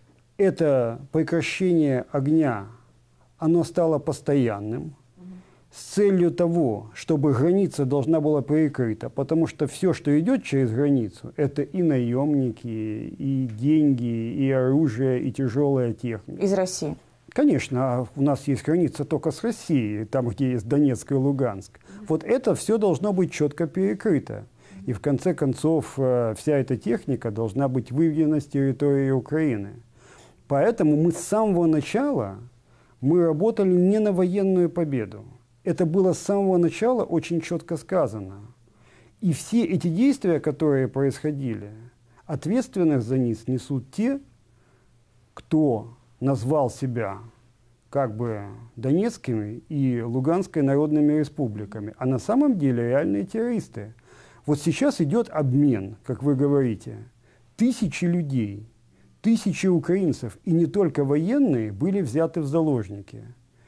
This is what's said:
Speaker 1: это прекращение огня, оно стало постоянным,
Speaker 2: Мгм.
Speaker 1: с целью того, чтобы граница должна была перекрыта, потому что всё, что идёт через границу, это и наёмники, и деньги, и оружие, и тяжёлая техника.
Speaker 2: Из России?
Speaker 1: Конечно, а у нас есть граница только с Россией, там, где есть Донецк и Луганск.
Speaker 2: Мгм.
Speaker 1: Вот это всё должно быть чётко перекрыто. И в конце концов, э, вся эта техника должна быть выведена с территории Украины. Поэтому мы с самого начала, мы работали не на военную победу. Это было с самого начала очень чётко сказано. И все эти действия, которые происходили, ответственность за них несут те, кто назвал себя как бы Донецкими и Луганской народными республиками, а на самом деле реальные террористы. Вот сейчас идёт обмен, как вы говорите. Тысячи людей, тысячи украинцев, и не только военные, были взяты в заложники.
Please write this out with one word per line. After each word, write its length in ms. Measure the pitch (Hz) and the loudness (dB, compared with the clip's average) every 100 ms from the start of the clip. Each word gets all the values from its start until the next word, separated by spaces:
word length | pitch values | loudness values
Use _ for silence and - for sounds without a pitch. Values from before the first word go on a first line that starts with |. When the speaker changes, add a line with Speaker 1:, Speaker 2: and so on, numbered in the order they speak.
| _ _ _ - | _ _ _ 0
Speaker 1:
это 640 | 196 190 156 135 117 117 139 | 0 2 2 4 2 -4 -4
прекращение 920 | 156 160 170 - - 185 170 147 127 - | -2 0 -2 -2 -2 2 2 2 0 -2
огня, 540 | 143 139 160 143 107 98 - _ _ _ _ _ _ | -2 2 2 2 -2 -8 -18 _ _ _ _ _ _
оно 260 | 160 170 | 2 2
стало 360 | 156 - 165 151 | 2 0 2 2
постоянным, 960 | 156 151 - 143 120 101 107 127 156 135 _ _ | -2 -4 0 2 2 -2 -6 -8 -8 -14 _ _
Speaker 2:
Мгм. 120 | 180 185 - _ _ | -20 -20 -20 _ _
Speaker 1:
с 120 | - - | -20 -6
целью 380 | - 202 190 175 | 0 2 4 2
того, 580 | 175 170 170 135 104 110 | 2 0 2 0 -2 -8
чтобы 380 | - - 156 147 | -12 -2 0 2
граница 540 | 123 160 190 190 - 131 | 2 2 2 0 0 0
должна 340 | 143 131 160 | 0 2 2
была 220 | 151 151 | 2 0
перекрыта, 680 | 131 156 151 139 117 107 120 | 2 2 2 0 -2 -4 -6
потому 380 | - 139 160 160 | -6 0 0 0
что 200 | - 143 | -2 -6
всё, 260 | - 185 | 0 0
что 180 | 151 147 147 | 0 2 2
идёт 240 | 185 254 | 2 0
через 260 | - 139 123 | 0 0 0
границу, 640 | 113 147 135 107 - 120 - | 2 2 2 0 -8 -12 -4
это 240 | 139 139 | -2 -2
и 200 | 139 185 | -4 0
наёмники, 840 | 165 131 120 127 147 143 127 107 117 | 2 2 0 0 0 0 0 -4 -8
и 800 | 110 107 110 - - 139 135 127 | -6 -6 -8 -10 -6 -4 -2 -4
деньги, 840 | 107 139 156 147 127 120 117 113 | -2 2 4 4 2 0 -4 -4
и 180 | - 135 | -2 0
оружие, 720 | 131 127 139 151 110 131 127 | 2 2 2 2 0 0 0
и 80 | 131 | -2
тяжёлая 600 | - 131 127 143 135 120 | -2 -2 0 2 2 0
техника. 480 | 107 120 107 - - | -2 -6 -8 -10 -4
Speaker 2:
Из 100 | 196 | 0
России? 440 | 190 185 - 151 - _ _ - | 0 -2 -4 -8 -8 _ _ -8
Speaker 1:
Конечно, 500 | - 294 139 - 123 | 0 2 2 0 -2
а 260 | 131 123 120 139 | 0 -2 -4 -2
у 60 | |
нас 260 | 143 131 - | 0 0 -2
есть 160 | 120 | -2
граница 420 | - 170 151 - 131 | 0 0 0 -2 -4
только 260 | 151 160 | -2 -2
с 120 | 131 | -2
Россией, 600 | 233 - - 143 107 104 110 | -4 -4 -2 0 0 -4 -4
там, 220 | 135 120 | -2 -2
где 240 | 104 131 | -2 -2
есть 160 | 123 104 | -2 0
Донецк 440 | 143 147 113 - | 2 2 0 -2
и 40 | 135 | 0
Луганск. 640 | 139 135 123 95 - - | 0 0 -2 -4 -12 -20
Speaker 2:
Мгм. 260 | - - 208 | -20 -18 -4
Speaker 1:
Вот 160 | 160 | -4
это 300 | - 247 220 | 0 0 2
всё 240 | - - 220 | 0 0 0
должно 340 | 202 135 208 | 2 0 0
быть 200 | 190 180 | 0 -2
чётко 340 | - 147 - 160 | 0 -2 0 -4
перекрыто. 800 | 180 196 202 220 147 - 104 107 _ - - - | -2 -2 -2 0 0 -2 -10 -14 _ -20 -12 -8
И 80 | |
в 60 | 113 | -4
конце 340 | 147 135 - | -2 0 0
концов, 600 | 151 139 120 156 160 127 135 | 0 -2 0 0 0 -2 -2
э, 380 | 131 123 117 107 | 0 2 0 -2
вся 200 | 151 143 | 0 0
эта 200 | 131 120 | 0 -4
техника 540 | 208 233 - 123 117 | -2 -4 -2 -4 -4
должна 360 | 104 113 107 139 | -4 -4 -2 -2
быть 240 | 127 123 | -2 -4
выведена 480 | 131 165 151 151 151 | 0 0 2 2 0
с 60 | 147 | -2
территории 640 | 143 135 131 143 139 135 | 0 0 0 2 2 2
Украины. 600 | 131 131 156 156 107 101 - - _ - - - _ - | 0 0 0 0 -2 -6 -14 -20 _ -20 -20 -20 _ -2
Поэтому 480 | 139 196 226 156 151 | 2 2 2 2 4
мы 160 | 170 | 2
с 60 | 165 | 0
самого 480 | - 208 220 175 165 | -2 0 2 4 4
начала, 720 | 156 143 226 294 226 98 98 123 _ _ _ _ _ | 2 0 -2 0 -2 -4 -8 -18 _ _ _ _ _
мы 240 | 131 175 165 | 2 4 4
работали 480 | 151 214 226 190 | 2 0 2 2
не 240 | 180 185 214 | 4 4 4
на 140 | 208 | 2
военную 580 | 185 180 196 190 185 170 | 2 0 2 2 4 2
победу. 560 | 175 156 131 104 104 - - _ _ | 0 -2 -2 -4 -10 -18 -20 _ _
Это 240 | 190 165 165 | -4 0 0
было 260 | 185 185 | 2 2
с 60 | 147 | 0
самого 380 | - 202 196 180 | -2 0 2 4
начала 460 | 170 - 233 247 | 2 2 0 0
очень 380 | - 165 - 170 | 0 -2 0 -4
чётко 360 | - 170 - 160 | -2 -6 -6 -8
сказано. 640 | - 185 127 107 95 98 110 - _ _ _ _ _ _ | -2 0 0 -2 -10 -14 -20 -20 _ _ _ _ _ _
И 120 | 180 | -2
все 300 | 143 - 233 | -2 0 0
эти 240 | 190 180 175 | 2 0 0
действия, 520 | 165 269 277 190 156 | 2 2 2 0 0
которые 480 | 156 139 156 135 131 | 0 0 2 2 2
происходили, 840 | 135 139 - 151 139 131 104 101 110 120 _ _ _ - | 0 0 0 -4 -4 -4 -6 -10 -16 -20 _ _ _ -10
ответственность 800 | 139 151 240 - 190 165 139 113 | -6 -2 -2 -2 0 2 2 0
за 100 | 131 | 0
них 300 | 120 107 - | 0 -2 -4
несут 420 | 127 - 135 131 | -4 -4 -6 -6
те, 300 | - 233 277 - _ _ _ _ _ _ _ _ _ _ | -4 -2 -2 -8 _ _ _ _ _ _ _ _ _ _
кто 640 | - - 156 147 110 113 - _ _ | -20 -2 2 2 0 -4 -18 _ _
назвал 500 | 131 131 120 151 139 | -2 0 0 2 0
себя 480 | - 135 120 101 98 117 _ _ _ _ _ _ | -2 -4 -4 -4 -8 -16 _ _ _ _ _ _
как 260 | 139 127 107 | -4 -2 -4
бы 300 | 120 104 101 110 117 - | -6 -6 -10 -16 -20 -6
Донецкими 840 | 127 165 226 - 135 110 104 120 - | 0 2 0 -4 -4 -4 -4 -10 -8
и 340 | 151 131 120 | -2 0 0
Луганской 600 | 117 131 135 175 190 160 | -2 -2 0 0 -2 0
народными 520 | 139 139 156 151 147 151 | 2 2 2 2 4 2
республиками, 720 | 143 - 123 104 101 110 104 - | 0 -4 -4 -4 -10 -10 -12 -6
а 80 | 131 | -2
на 140 | 131 | -2
самом 380 | - 247 294 202 | 0 2 2 2
деле 320 | 139 120 120 | 2 2 2
реальные 360 | 135 180 202 190 | 0 0 -2 -4
террористы. 680 | 226 240 226 - 113 104 - _ - - - - | -4 -2 -2 -6 -12 -14 -16 _ -20 -20 -10 -2
Вот 140 | 147 | 0
сейчас 420 | 170 156 285 - | 0 2 0 2
идёт 280 | 147 226 226 | 0 0 0
обмен, 680 | 156 139 131 147 107 98 104 - | -2 2 4 4 2 -2 -10 -10
как 180 | 113 | -4
вы 120 | 139 131 | 0 2
говорите. 600 | 143 143 127 101 120 107 110 _ _ _ _ - | 4 2 2 -2 -10 -16 -18 _ _ _ _ -2
Тысячи 480 | 240 240 180 - 175 | 0 0 -4 -2 -2
людей, 640 | 175 147 131 104 101 110 _ _ _ _ _ | 0 -2 -2 -2 -8 -16 _ _ _ _ _
тысячи 460 | 220 226 202 - 190 | 0 2 0 0 2
украинцев, 720 | 170 135 190 180 123 117 - - | 2 2 0 0 -2 -6 -8 0
и 60 | |
не 140 | 165 160 | 2 2
только 380 | 202 170 147 | 2 0 0
военные, 680 | 139 147 175 285 254 127 107 | 0 2 2 2 2 2 -2
были 280 | 98 165 196 | -2 0 0
взяты 380 | 139 139 165 170 | 0 0 0 -2
в 60 | 143 | -2
заложники. 800 | 160 156 127 95 101 - 110 110 - _ _ | 0 2 0 -4 -10 -14 -18 -18 -20 _ _